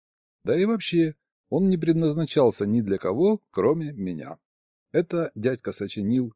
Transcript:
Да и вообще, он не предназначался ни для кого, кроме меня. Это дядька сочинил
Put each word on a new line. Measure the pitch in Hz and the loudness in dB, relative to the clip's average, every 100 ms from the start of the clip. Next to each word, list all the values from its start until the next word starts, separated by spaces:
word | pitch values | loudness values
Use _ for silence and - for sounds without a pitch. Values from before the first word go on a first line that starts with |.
| _ _ _ _ | _ _ _ _
Да | - 156 | -2 0
и | 208 | 2
вообще, | 220 - 170 160 - _ _ _ | -2 0 0 0 -2 _ _ _
он | 147 190 | 0 2
не | 175 | 2
предназначался | 160 165 156 156 156 151 120 - 104 | 2 2 2 0 0 2 2 2 0
ни | 117 | 0
для | 101 95 | 0 -2
кого, | 92 113 196 214 _ | -2 0 2 0 _
кроме | 95 110 165 151 | 0 0 0 -4
меня. | 120 92 80 71 - _ _ _ _ _ | -8 -8 -8 -10 -16 _ _ _ _ _
Это | 160 170 170 160 | -2 -2 -4 -4
дядька | 107 120 127 101 | -2 -2 -2 -6
сочинил | - 98 110 101 127 120 | -6 -6 -4 0 0 -2